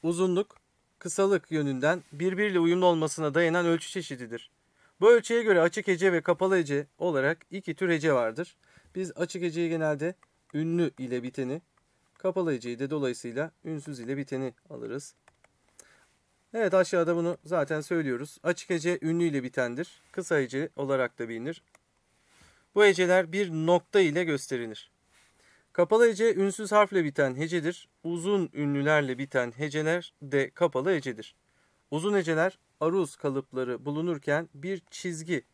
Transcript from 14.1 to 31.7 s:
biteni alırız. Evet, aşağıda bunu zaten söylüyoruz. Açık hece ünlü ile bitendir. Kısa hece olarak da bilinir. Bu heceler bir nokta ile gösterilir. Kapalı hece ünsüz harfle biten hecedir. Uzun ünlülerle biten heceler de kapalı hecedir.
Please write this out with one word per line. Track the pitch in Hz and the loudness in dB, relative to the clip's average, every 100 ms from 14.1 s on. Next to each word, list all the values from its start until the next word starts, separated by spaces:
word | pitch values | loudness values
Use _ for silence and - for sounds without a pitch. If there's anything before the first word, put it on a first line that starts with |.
| 139 | -6
biteni | 139 131 131 - _ | -6 -6 -6 -10 _
alırız. | 123 117 123 - _ _ _ _ _ _ _ - _ _ _ _ _ _ | -14 -10 -10 -12 _ _ _ _ _ _ _ -20 _ _ _ _ _ _
Evet, | 226 208 | -2 2
aşağıda | 185 180 180 165 170 | 4 4 2 2 0
bunu | 170 170 151 | 0 -4 -4
zaten | 170 139 156 | -2 0 -4
söylüyoruz. | 147 170 147 120 147 - | -2 -2 -2 -4 -6 -6
Açık | 165 175 - | -4 -4 -4
hece | 175 160 175 | -4 -2 -2
ünlü | 160 170 | -2 0
ile | 170 143 | 0 -2
bitendir. | 123 127 123 123 175 - _ | -4 -4 -4 -4 -10 -12 _
Kısa | - 175 156 | -10 0 0
hece | 127 131 135 - | 0 -4 -6 -6
olarak | 139 135 120 _ | -2 0 -2 _
da | 117 | -8
bilinir. | 113 127 165 _ _ _ _ _ _ _ _ _ _ _ 196 | -8 -8 -12 _ _ _ _ _ _ _ _ _ _ _ 4
Bu | 208 | 6
heceler | 180 180 185 165 | 6 4 4 2
bir | 185 196 | -2 -2
nokta | 160 160 175 - 208 | 0 4 2 4 4
ile | 180 180 | 4 2
gösterilir. | 170 143 - 127 117 107 - _ _ _ _ _ _ _ _ | 0 -2 -4 -6 -6 -12 -18 _ _ _ _ _ _ _ _
Kapalı | - 175 220 233 | 0 4 6 6
hece | 196 226 185 | 6 2 2
ünsüz | 196 190 208 | 0 -2 2
harfle | 214 208 196 | 4 4 2
biten | 156 143 139 127 | 0 0 0 0
hecedir. | 160 175 156 175 - _ | -4 -2 -4 -6 -18 _
Uzun | 165 170 175 202 175 | -8 -6 0 0 -2
ünlülerle | - 143 143 143 151 139 127 | -2 -2 0 2 2 2 -6
biten | 139 135 120 117 | -2 -2 -2 -6
heceler | 151 147 156 175 160 _ | -6 -4 -2 -2 -6 _
de | 143 139 135 | -4 -2 -2
kapalı | - 175 131 151 | 0 0 0 0
hecedir. | 175 135 110 107 _ _ _ _ | 0 -2 -10 -14 _ _ _ _